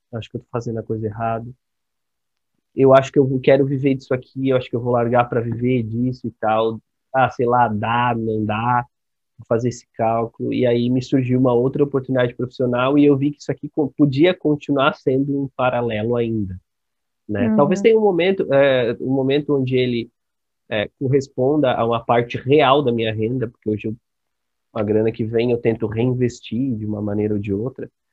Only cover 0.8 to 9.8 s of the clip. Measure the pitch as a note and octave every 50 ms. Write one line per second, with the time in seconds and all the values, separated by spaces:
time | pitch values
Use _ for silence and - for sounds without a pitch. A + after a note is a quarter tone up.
0.8 | A2 - A2+ A2 A2 G#2+ G#2 A2 A#2 A2+ A2+ A2+ A#2 A#2+ B2+ _ _ _ _ _
1.8 | _ _ _ _ _ _ _ _ _ _ _ _ _ _ _ _ _ _ - -
2.8 | C3+ C3+ C3 C3+ C3 C3 - D3 C#3 C3 C#3 C3 B2+ - C#3 C#3 C#3 C3+ C#3+ C3
3.8 | C3+ C#3+ C3+ C3 C3 - C3+ B2+ B2+ _ - C3+ C3 C3+ C3 B2+ B2+ - - A#2+
4.8 | A#2 B2 A#2+ A#2+ A#2 A#2 A#2+ A#2+ A#2+ A#2+ - A#2+ A2+ A#2+ A#2 A2+ B2 B2 B2+ B2
5.8 | A2 G#2+ A2 A#2 B2 B2+ B2+ B2+ - A#2 - - - G#2+ A2 A2 A2+ A2+ A2+ G#2+
6.8 | - _ _ _ _ _ - C3 B2+ A#2+ - - B2 A#2+ A#2+ B2 A#2+ A2+ G#2+ G#2
7.8 | A2 A2+ A#2 A#2+ B2 B2 A#2+ A#2 A2+ A2 A2 A2 G#2+ G#2 G#2+ G#2+ A2+ A#2+ B2 B2
8.8 | B2 - _ _ _ _ _ _ _ _ _ - A#2 - A#2+ A2+ A#2+ B2 A#2+ -